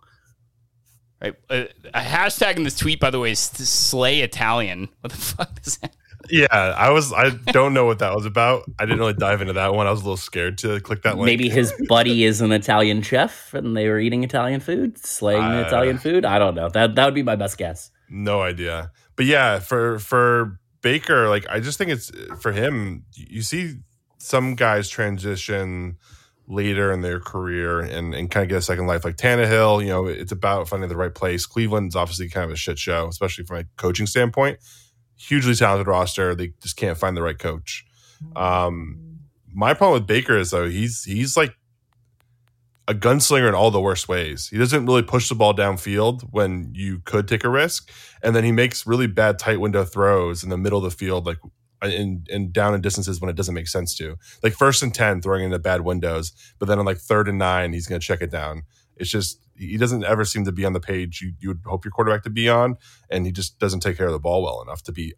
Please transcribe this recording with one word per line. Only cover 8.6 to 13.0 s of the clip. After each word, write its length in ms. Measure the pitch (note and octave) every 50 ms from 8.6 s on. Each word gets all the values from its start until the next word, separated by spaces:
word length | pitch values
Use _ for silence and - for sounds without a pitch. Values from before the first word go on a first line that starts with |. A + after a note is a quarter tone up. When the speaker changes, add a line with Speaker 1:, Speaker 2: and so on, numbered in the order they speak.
| - - - -
Speaker 2:
I 60 | G#2+
didn't 140 | A2 A#2 A2+
really 140 | A2+ A2 G2+
dive 260 | G2+ G#2 G2 G#2 G2
into 140 | G2 F#2+ F#2
that 200 | F#2+ F#2+ G2 G2+
one. 120 | G#2+ G#2
I 40 | G2
was 100 | G#2+ G#2
a 40 | G2
little 120 | G2+ F#2
scared 420 | F2+ - - - F2 F2 F#2 G2 -
to 220 | - G#2+ G#2 G2+
click 220 | G2 - A2 G2
that 140 | - A2 G2
link. 100 | F#2+ A#2
Speaker 3:
Maybe 220 | A#2+ A#2 A#2 B2 A#2
his 240 | A2+ B2+ A#2+ A2+ - - - -
buddy 360 | A#2 A#2 A#2+ A#2+ A#2+ A#2 A2+
is 160 | A2 G#2 G#2+
an 120 | A2+ G#2+
Italian 500 | G#2+ G2+ - - G#2+ G#2+ G#2+ G#2+ G#2 A2